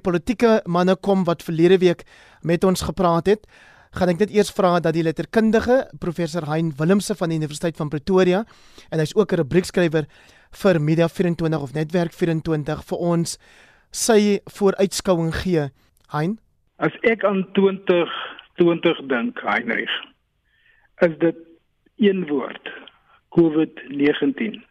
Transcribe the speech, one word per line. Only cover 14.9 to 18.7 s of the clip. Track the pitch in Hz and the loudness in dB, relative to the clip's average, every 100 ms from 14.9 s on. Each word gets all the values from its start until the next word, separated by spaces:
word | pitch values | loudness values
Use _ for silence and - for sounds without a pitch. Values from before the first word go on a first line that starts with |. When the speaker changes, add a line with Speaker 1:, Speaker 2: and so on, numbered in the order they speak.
| - - 175 165 | -2 -2 0 0
Speaker 1:
gee. | - 190 165 143 - _ _ _ | -4 -2 0 -2 -8 _ _ _
Hein? | 151 165 226 _ _ _ - | -4 -4 -6 _ _ _ -4
Speaker 2:
As | 160 - | -4 0
ek | 233 226 | 0 0
aan | 202 196 185 | 0 0 -2
twintig | - 196 190 - 175 165 - - - - - | 2 2 2 0 2 0 -6 -12 -16 -6 2
twintig | 170 | 2